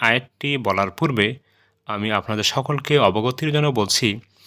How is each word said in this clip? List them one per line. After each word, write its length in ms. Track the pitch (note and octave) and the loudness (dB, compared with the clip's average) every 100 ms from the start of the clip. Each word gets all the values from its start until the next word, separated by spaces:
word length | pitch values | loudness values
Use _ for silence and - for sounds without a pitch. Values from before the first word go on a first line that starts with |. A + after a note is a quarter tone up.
আয়াতটি 580 | A2+ B2 - - C#3+ C#3 | 2 2 -2 -8 -4 -2
বলার 320 | G#2 F#2+ G2 | 0 0 0
পূর্বে 480 | - D#3+ A#2 G#2 C3 _ _ _ _ - | 0 0 2 0 -2 _ _ _ _ -8
আমি 260 | G#2 G#2+ | -4 -2
আপনাদের 320 | G#2 G2+ G#2+ | -2 -2 -2
সকলকে 540 | G#2 C#3 C3 C#3+ C#3 D3 | -2 -2 -2 -4 0 4
অবগতির 540 | G2+ G#2 A#2+ C3 D#3 | 4 2 -2 -2 -2
জন্য 160 | D3 D3 | 0 0
বলছি, 520 | A#2+ G2+ - A2+ G#2 - _ | 0 0 0 0 -2 -10 _